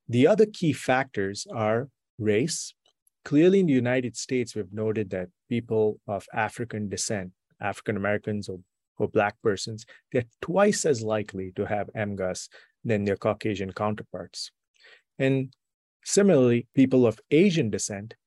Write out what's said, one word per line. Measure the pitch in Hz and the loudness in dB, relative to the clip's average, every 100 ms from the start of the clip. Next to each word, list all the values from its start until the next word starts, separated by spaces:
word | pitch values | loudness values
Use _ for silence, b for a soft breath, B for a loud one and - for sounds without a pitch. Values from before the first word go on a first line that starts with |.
| - | -2
The | 120 147 | 4 6
other | 214 214 | 6 2
key | - 160 | 2 -2
factors | 123 - 131 135 - 98 101 202 | 0 0 0 0 -4 -4 -6 -8
are | 147 107 113 143 _ _ - | -2 0 0 -4 _ _ -6
race. | 107 104 160 - - - _ _ _ _ | 0 2 0 -4 -10 -16 _ _ _ _
Clearly, | - 143 175 196 | 0 4 6 4
in | 180 | 4
the | |
United | 131 120 131 123 - | 2 2 0 -2 -8
States, | - 127 113 | -4 -4 -4
we've | 107 92 | -6 -8
noted | 104 110 110 98 | -4 -2 -2 -2
that | 95 90 _ - | -6 -8 _ -6
people | 120 117 110 107 104 - | -6 -2 0 0 0 -6
of | 98 - | -8 -6
African | 120 107 - 117 107 104 | -4 -4 -4 -10 -8 -6
descent, | 98 - 107 92 - _ - | -6 -6 -6 -8 -16 _ -10
African | 104 98 - 101 | -8 -6 -6 -2
Americans | 101 104 110 104 98 | -2 -2 -4 -6 -8
or, | 92 - _ _ - | -12 -14 _ _ -6
or | 101 | -2
Black | 107 104 - | 0 0 0
persons, | 113 95 - 110 - B B | -2 -2 -4 -12 -16 B B
they're | 127 117 - | -4 -4 -8
twice | - 185 208 - 165 | -4 2 2 2 0
as | 120 | 0
likely | 110 107 101 95 95 95 | 0 -2 -4 -8 -8 -6
to | |
have | 101 107 95 | -4 -4 -4
M | 117 104 | -6 -6
gus | 98 92 92 - B B B | -4 -4 -6 -10 B B B
than | 120 107 | -2 0
their | 101 98 | 0 0
Caucasian | 110 101 113 95 95 | 0 -2 -2 -4 -6
counterparts. | - 107 107 110 90 87 - - _ _ _ b b b - | -4 -4 -4 -10 -14 -12 -14 -16 _ _ _ b b b -2
And | 135 135 131 _ _ _ _ _ | 0 0 -4 _ _ _ _ _
similarly, | - - 202 151 127 120 - | -2 4 6 6 6 4 0
people | - 131 131 | 2 4 6
of | 117 104 - | 4 2 2
Asian | 147 202 165 113 | 4 4 4 0
descent | 98 - 101 110 - | -2 -6 -8 -12 -18